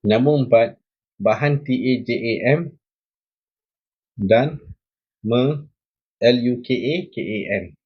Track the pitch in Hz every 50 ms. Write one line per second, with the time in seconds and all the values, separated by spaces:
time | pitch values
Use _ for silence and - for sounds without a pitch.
0 | - 104 107 117 127 147 151 143 131 - 98 - 117 117 - _ _ _ _ _
1 | _ _ _ _ 101 110 107 117 147 147 147 139 - - 127 - 107 127 127 120
2 | - - 120 - 113 117 113 - - 123 143 160 170 - - _ _ _ _ _
3 | _ _ _ _ _ _ _ _ _ _ _ _ _ _ _ _ _ _ _ _
4 | _ _ _ - 104 95 107 113 131 156 156 - - - - _ _ _ _ _
5 | _ _ _ _ - 110 117 123 127 139 151 147 147 - _ _ _ _ _ _
6 | _ _ _ _ 113 117 123 123 120 123 123 120 - - 127 113 - 127 156 180
7 | - - - - 95 90 107 104 - - - 98 87 82 73 _ _